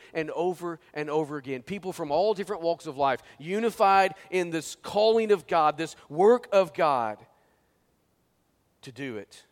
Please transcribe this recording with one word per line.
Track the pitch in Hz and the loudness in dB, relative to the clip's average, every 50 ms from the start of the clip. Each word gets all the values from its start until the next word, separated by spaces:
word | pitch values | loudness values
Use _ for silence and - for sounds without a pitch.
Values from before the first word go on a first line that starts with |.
| - - - | -12 -10 -8
and | 165 156 151 - | -6 -6 -6 -4
over | 147 170 185 175 - 170 175 165 156 _ _ - | -4 -2 -4 -4 -4 -8 -10 -10 -12 _ _ -10
and | 151 151 151 | -8 -6 -2
over | 147 156 160 139 151 | -2 -2 -2 -2 -6
again. | 147 123 135 135 127 117 | -10 -8 -8 -8 -8 -8
People | - 196 202 165 190 165 | -10 -10 -10 -10 -10 -10
from | - 170 143 | -8 -6 -2
all | 143 165 196 220 214 | 0 0 2 0 0
different | 175 202 180 208 170 165 | -2 -4 -8 -8 -4 -4
walks | 170 170 165 - | -4 -4 -4 -6
of | 160 131 | -10 -4
life, | 135 143 135 127 - - - - - | -2 0 0 0 -2 -4 -10 -20 -16
unified | 139 165 190 214 233 226 - - 214 196 196 196 190 190 - - - - - | -10 -6 -4 -2 -2 -2 0 2 4 4 6 6 4 2 0 -6 -10 -6 -2
in | 185 175 170 | -2 -2 -2
this | 165 160 - - - - - | -4 -6 -6 -8 -12 -14 -12
calling | - - 208 214 220 220 226 220 214 | -4 0 2 4 4 4 4 4 2
of | 202 180 - | 2 2 0
God, | - 185 165 151 151 147 147 | 0 2 2 2 2 2 0
this | 160 147 - - - - | -4 -8 -10 -14 -18 -6
work | 143 160 190 214 247 240 240 - | 0 4 6 6 6 4 2 2
of | 202 196 190 160 - | 2 2 2 2 0
God, | - 170 151 139 123 117 107 107 - - _ _ _ _ _ _ _ _ _ _ _ _ _ _ _ _ _ _ _ _ _ _ _ _ _ _ _ _ _ _ _ - | 0 2 2 2 2 0 -2 -4 -8 -12 _ _ _ _ _ _ _ _ _ _ _ _ _ _ _ _ _ _ _ _ _ _ _ _ _ _ _ _ _ _ _ -20
to | 139 | -18
do | 120 123 139 131 113 104 | -14 -10 -10 -8 -8 -10
it | 98 - - - - _ | -12 -14 -18 -20 -20 _